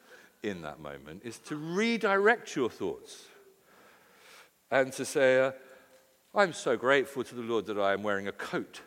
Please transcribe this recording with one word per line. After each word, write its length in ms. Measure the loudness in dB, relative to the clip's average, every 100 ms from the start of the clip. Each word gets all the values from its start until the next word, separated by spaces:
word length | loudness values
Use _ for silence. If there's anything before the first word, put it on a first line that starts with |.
| -20 -20 -20 _
in 180 | -8 -6
that 180 | -10 -12
moment 440 | -14 -14 -14 -14 -14
is 140 | -16
to 160 | -12 -10
redirect 1000 | -4 -2 0 0 2 4 4 2 0 -2
your 140 | -2
thoughts 560 | -2 -6 -6 -12 -20 -20 -20 -20 _ _ -20 -20 _ _ _ -20 -20 -20 _ _
and 240 | 0 2
to 100 | -2
say, 360 | -4 2 6 6
uh, 120 | 4 -2 -14 -20 -20 _ _ _ _
"I'm 200 | 2 2
so 240 | 2 0 2
grateful 460 | 4 4 2 -4
to 120 | -6 -6
the 60 |
Lord 240 | -2 -2 -2
that 140 | 0
I 140 | 0
am 100 | 0
wearing 240 | 0 -2 -4
a 40 |
coat 500 | -8 -8 -6 -8 -12